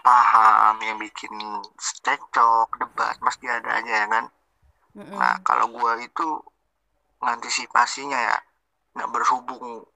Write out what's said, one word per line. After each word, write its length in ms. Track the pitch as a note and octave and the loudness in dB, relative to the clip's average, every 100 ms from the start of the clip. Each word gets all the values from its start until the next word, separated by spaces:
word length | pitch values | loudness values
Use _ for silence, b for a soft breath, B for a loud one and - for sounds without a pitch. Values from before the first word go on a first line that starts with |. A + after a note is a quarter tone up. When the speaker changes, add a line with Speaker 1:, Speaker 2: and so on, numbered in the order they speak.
Speaker 1:
paham 800 | B2+ B2 A#2 A2+ A2 G#2+ G#2+ A2 | 6 6 6 6 6 6 4 2
yang 160 | A2 A2 | -4 -8
bikin 400 | G#2+ - - G#2+ G#2+ G#2 G2+ - - - | -10 -14 -14 -12 -10 -12 -14 -12 -10 -6
cekcok, 800 | - C#3 - - A#2 A2+ A2+ - | -4 -4 -2 2 4 4 2 -2
debat, 320 | B2 - B2 - | -8 -4 -4 -2
pasti 240 | - - | -4 -4
ada 320 | C3 A#2 - - | -4 -6 -2 -4
aja 160 | - | -2
ya 140 | A2 G#2 | -2 0
kan. 160 | - - _ _ _ _ _ _ G#3 | -2 -4 _ _ _ _ _ _ -20
Speaker 2:
Mm-mm. 240 | G3+ G3 | -14 -2
Speaker 1:
Nah, 160 | B1 G#2 | -2 0
kalau 240 | - B2 A#2 | 0 0 0
gue 400 | A#2+ A#2 A#2 A#2+ | -2 -2 -2 -6
itu 320 | - D#3+ D#3 - _ _ _ _ _ _ _ | -6 -6 -6 -10 _ _ _ _ _ _ _
ngantisipasinya 960 | B2 A#2+ A#2+ A#2+ A#2+ A#2+ A#2+ - C#3 C3+ | -6 -6 -6 -6 -2 0 0 -2 -4 -2
ya, 200 | A2 - - _ _ _ _ B2+ | 0 -2 -4 _ _ _ _ -12
nggak 160 | B2 | -6
berhubung 720 | A#2+ A#2+ B2+ B2+ B2+ B2 A2+ - | -4 -2 -2 -6 -12 -14 -14 -18